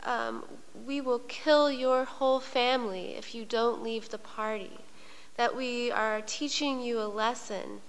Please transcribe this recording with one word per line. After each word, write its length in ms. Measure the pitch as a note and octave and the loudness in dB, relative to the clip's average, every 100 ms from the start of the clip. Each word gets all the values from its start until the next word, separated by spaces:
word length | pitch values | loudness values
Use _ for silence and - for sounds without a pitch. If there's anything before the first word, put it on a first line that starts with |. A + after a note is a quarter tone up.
um, 380 | - A#3 A3+ - - - - - A#3+ | -2 -2 -2 -4 -10 -12 -12 -12 -6
"We 160 | C#4 | -4
will 160 | B3+ A#3+ - | 0 -2 -2
kill 420 | - D#4 D4 D4 | -2 6 8 8
your 340 | C4 B3+ B3+ | 4 4 4
whole 360 | B3+ - C4+ C4 | 2 2 4 4
family 720 | B3+ B3+ B3 C4 A3 F#3 - - | 2 2 4 4 0 -4 -6 -8
if 160 | - | -8
you 100 | A#3 | -10
don't 380 | G#3+ A3+ A#3 A3 | -2 2 2 2
leave 260 | A3+ A3+ G#3+ | -2 -4 -6
the 80 | G#3+ | -10
party. 520 | - - G#3+ G#3+ F#3 - - - - - - - | -8 -4 -4 -4 -6 -10 -12 -12 -12 -12 -10 0
That 180 | A#3+ | 2
we 360 | B3+ B3+ A#3+ A#3+ | 2 -2 0 0
are 300 | - A3 G#3+ | 2 2 0
teaching 580 | G#3+ - D4 - D4 B3+ | -4 -4 -2 0 0 0
you 200 | A#3+ A#3 | -2 -2
a 40 | G#3+ | -2
lesson 760 | G#3 A3 A#3+ - G3 - G3+ | 0 0 0 -6 -6 -6 -10